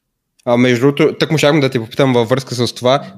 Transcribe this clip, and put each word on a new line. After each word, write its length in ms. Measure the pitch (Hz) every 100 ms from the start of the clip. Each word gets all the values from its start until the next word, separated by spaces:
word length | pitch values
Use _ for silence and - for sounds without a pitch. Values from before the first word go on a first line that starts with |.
| _ _ _ _ -
А, 120 | 123
между 280 | 127 123 139
другото, 320 | 143 156 -
тъкмо 200 | 147 156
щяхме 240 | 147 156
да 80 | 135
те 100 | 127
попитам 340 | 113 - 135
във 160 | 123 113
връзка 260 | 131 - 117
с 180 | 117
това, 400 | - 120 139 -